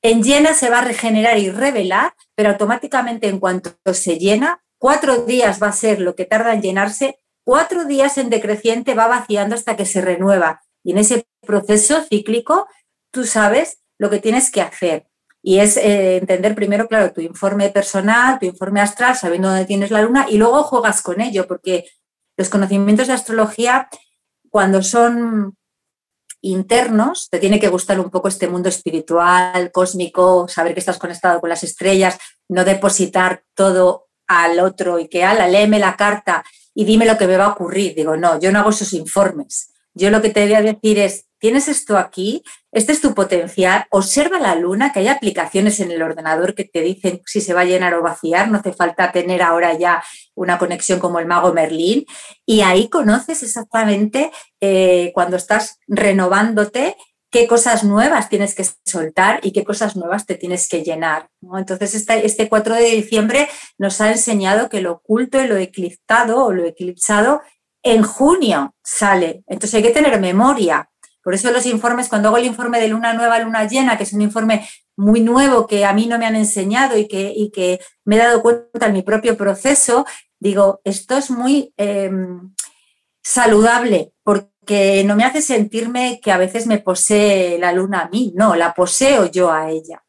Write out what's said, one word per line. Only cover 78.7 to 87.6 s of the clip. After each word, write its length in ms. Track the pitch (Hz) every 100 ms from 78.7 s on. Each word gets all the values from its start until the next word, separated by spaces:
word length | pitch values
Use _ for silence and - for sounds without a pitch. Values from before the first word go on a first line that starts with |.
| 233 226
en 60 |
mi 80 | 196
propio 320 | 190 214 226 220
proceso, 720 | 202 190 262 277 - 240 277 - _ _
digo, 400 | 208 196 196 196 196
"Esto 320 | 196 - 262
es 120 | 277
muy, 440 | 240 254 285 269 -
em, 760 | 202 202 196 190 185 180 185 190 - _ _ _ _ _
saludable", 920 | - 247 233 214 226 240 240 185 - _
porque 800 | - 196 - _ - 208 196 196 196
no 100 | 208
me 100 | 247
hace 160 | 285
sentirme 800 | 302 240 208 220 226 247 254 240
que 100 | -
a 60 | 185
veces 300 | 185 208 226
me 120 | 208
posee 800 | 190 185 - 208 208 196 180
la 140 | 170